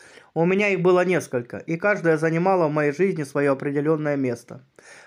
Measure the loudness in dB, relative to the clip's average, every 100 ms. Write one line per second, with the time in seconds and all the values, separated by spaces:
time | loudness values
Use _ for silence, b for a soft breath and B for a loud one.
0 | B B B -2 0 2 0 2 4 4
1 | 4 0 -2 -6 -6 -12 -8 -2 0 0
2 | 2 2 0 0 2 2 2 0 0 0
3 | -2 -2 -4 0 0 0 -2 -2 0 0
4 | 0 -2 -2 -4 -10 -20 _ -20 B B